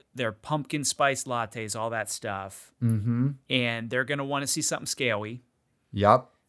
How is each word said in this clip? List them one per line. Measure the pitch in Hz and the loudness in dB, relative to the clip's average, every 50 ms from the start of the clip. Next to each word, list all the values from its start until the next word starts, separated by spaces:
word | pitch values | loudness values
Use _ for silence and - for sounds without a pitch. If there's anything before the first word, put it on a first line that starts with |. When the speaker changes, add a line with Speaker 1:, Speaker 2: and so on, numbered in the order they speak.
| - _ - | -20 _ -6
Speaker 1:
their | 123 123 110 | -4 -2 -2
pumpkin | 107 - - - 151 151 143 - - 151 139 | -4 -6 -4 -4 -2 -2 -2 -4 -4 -2 -2
spice | - - - 143 139 139 - - | -2 0 2 2 2 2 0 -4
lattes, | 135 123 120 117 107 - 117 110 104 101 117 | -4 -4 -4 -4 -4 -6 -8 -6 -6 -4 -4
all | 110 113 | -4 -4
that | 117 113 104 - | -4 -4 -4 -4
stuff. | - - - 107 98 98 95 98 - - - - _ _ 123 | -6 -6 -4 -4 -4 -4 -6 -8 -12 -14 -16 -18 _ _ 2
Speaker 2:
Mm-hmm. | 117 113 107 101 120 117 120 127 139 143 - _ - | 2 2 2 2 0 2 2 2 0 -2 -6 _ -2
Speaker 1:
And | 135 127 123 117 117 117 113 113 | 0 0 0 0 -2 -4 -6 -2
they're | 127 127 131 | -2 -2 0
gonna | 110 143 143 139 | -2 -4 -4 -4
wanna | 139 143 139 143 | -4 -4 -2 -2
see | 135 - 160 | -2 -2 0
something | 147 - 160 143 143 | 0 -2 -2 -2 -4
scaly. | - - - 135 120 107 104 107 107 117 123 - _ _ _ _ _ _ _ _ _ - | -6 -4 0 0 0 0 0 -4 -6 -10 -12 -16 _ _ _ _ _ _ _ _ _ 0
Speaker 2:
Yep. | 98 101 104 117 127 131 - _ _ _ | 6 8 8 8 8 6 -2 _ _ _